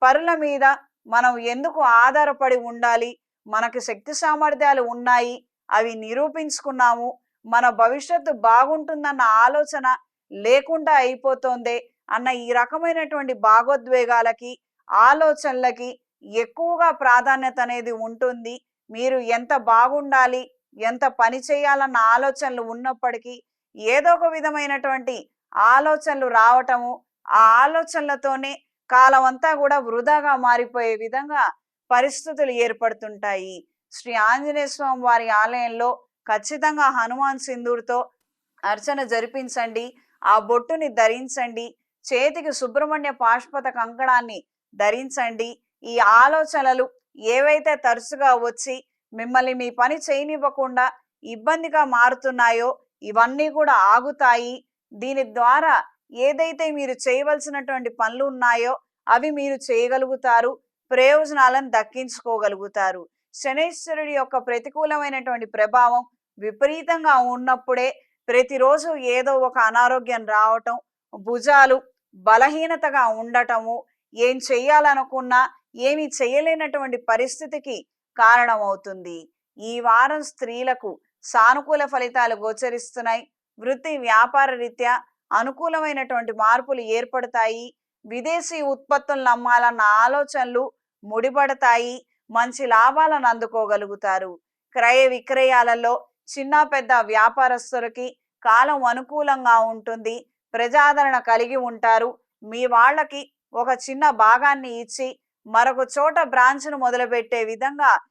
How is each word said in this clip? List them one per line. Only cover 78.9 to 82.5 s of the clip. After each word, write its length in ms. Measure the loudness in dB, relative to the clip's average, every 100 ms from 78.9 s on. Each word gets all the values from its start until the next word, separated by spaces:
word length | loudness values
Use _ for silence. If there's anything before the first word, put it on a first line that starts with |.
| -14 -14 -16 -18 _ _ -16
ఈ 220 | -10 -4
వారం 440 | 2 4 2 -2
స్త్రీలకు 760 | -8 -10 -10 -6 -4 -4 -6 -14 _ _
సానుకూల 640 | -2 4 6 4 0 -2 0
ఫలితాలు 500 | -4 -4 -2 -2 -2
గోచరిస్తున్నాయి. 960 | -6